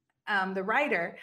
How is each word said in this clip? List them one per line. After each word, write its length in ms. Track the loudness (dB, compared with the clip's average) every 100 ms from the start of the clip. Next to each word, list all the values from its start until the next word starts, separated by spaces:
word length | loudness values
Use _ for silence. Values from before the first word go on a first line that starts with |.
| _ _ -2
um, 280 | 0 0
the 80 | -2
writer, 560 | 0 2 2 0 -2 -6